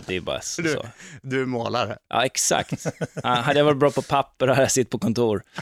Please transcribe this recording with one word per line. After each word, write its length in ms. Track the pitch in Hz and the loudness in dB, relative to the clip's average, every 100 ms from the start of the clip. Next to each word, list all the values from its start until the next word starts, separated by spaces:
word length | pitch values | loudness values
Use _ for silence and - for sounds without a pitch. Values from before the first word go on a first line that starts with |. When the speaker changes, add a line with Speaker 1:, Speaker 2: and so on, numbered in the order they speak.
| - | -2
Speaker 1:
det 100 | 90 | -4
är 60 | |
bara 200 | 76 67 | -4 -6
så. 200 | - - | -6 -4
Speaker 2:
Du, 200 | 165 143 113 - - 143 | -2 -2 -6 -14 -20 -16
du 200 | 131 131 | -4 -2
är 40 | 131 | -2
målare. 520 | 120 110 117 107 - - | -2 -2 -2 -4 -6 -4
Speaker 1:
Ja, 160 | 113 - | -2 0
exakt. 600 | - - 160 - - 160 - 156 151 | -2 0 0 -2 -6 -6 -6 -8 -4
Ja, 60 | 127 | -2
hade 300 | 123 135 143 | 0 2 4
jag 60 | 147 | 4
varit 120 | 139 | 4
bra 140 | 143 | 2
på 100 | 131 | 2
papper 460 | - 143 - - 131 | 0 -2 -2 -2 2
hade 140 | 131 | 4
jag 100 | 127 | 4
suttit 180 | 131 117 | 2 0
på 100 | 117 | -2
kontor. 440 | - 123 113 101 - - | -2 2 2 0 -4 -16